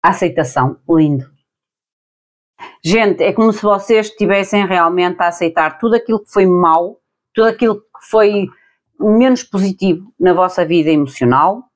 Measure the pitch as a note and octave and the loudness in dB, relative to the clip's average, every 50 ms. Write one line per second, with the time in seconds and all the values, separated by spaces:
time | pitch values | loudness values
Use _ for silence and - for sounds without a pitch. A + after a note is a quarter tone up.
0 | - F3 F3+ - F#3 E3+ E3+ E3+ D3+ C3 - D3 B2+ C3+ - _ _ - E3 D#3+ | 0 0 0 0 -2 -2 -2 -2 -4 -2 -2 -2 -2 -2 -4 _ _ 0 2 2
1 | D#3 D3 C#3+ C3 C3 _ _ _ _ _ _ _ _ _ _ _ _ _ _ _ | 2 2 0 -4 -6 _ _ _ _ _ _ _ _ _ _ _ _ _ _ _
2 | _ _ _ _ _ _ _ _ _ _ _ _ - - - _ - D#3+ F#3+ A3+ | _ _ _ _ _ _ _ _ _ _ _ _ -20 -20 -20 _ -4 0 0 2
3 | A3 G3+ F3+ - - G3 E3+ A3+ A3 A3+ G#3 G#3+ G#3 G#3 G3+ G3 G3 - A3+ A3 | 2 0 0 0 -2 -2 0 2 0 0 0 0 -2 -2 -2 -2 0 0 0 0
4 | G#3 G#3+ - - G#3 G3+ G3 G3 F#3+ G3 - G#3 G3 F3+ F#3 F3+ E3+ E3+ F3+ F3+ | 0 -4 -6 -4 -2 0 0 0 -2 -2 -2 -2 -2 0 0 0 0 0 0 0
5 | F3+ F3+ F3+ - F3+ F3 E3+ - F3+ E3 E3 E3+ D#3 D#3 D#3+ - A#3 A3+ A3+ A#3 | -2 -2 -2 -2 -2 -4 -2 -2 -6 -4 -2 -2 -2 -2 -4 -4 -2 -2 -2 -2
6 | A#3+ - A3 G#3 G#3 - - G#3 F#3+ F#3 F3+ F3+ F3 E3 D#3+ E3 F3 F#3+ - _ | -2 -2 -4 -4 -4 -4 -2 0 2 2 2 2 2 2 2 0 0 -4 -10 _
7 | _ _ _ _ _ _ _ A3+ A3 A3+ A3 A3+ B3 A3+ G#3+ G#3+ _ _ _ - | _ _ _ _ _ _ _ 0 0 0 0 0 -2 -2 -2 -4 _ _ _ -20
8 | - - - A3 G#3+ G#3 G#3 G3+ F#3+ - - _ _ _ _ _ _ _ _ _ | -14 -2 2 2 2 4 2 0 -4 -4 -8 _ _ _ _ _ _ _ _ _
9 | G3 G#3+ G#3+ A3+ B3 C4 B3+ B3 - _ - F#3+ F#3+ G3 F#3+ _ G3 F#3+ F3 E3+ | 0 2 4 4 4 2 2 -2 -4 _ -4 -2 -2 -2 -4 _ -2 -2 -2 -2
10 | F#3+ A3 _ _ - F3+ F3 F3 F#3 F3+ F3+ - F3 D#3 F3 F3 D#3 D#3 D#3+ D3+ | -6 -20 _ _ 0 0 2 2 0 0 0 -2 -2 0 0 0 2 2 0 0
11 | C#3+ C3+ - - B2+ A#2+ B2+ C3+ D3+ F3+ G3+ A#3+ B3+ _ _ | 0 -4 -4 -2 0 2 2 2 2 0 0 -4 -12 _ _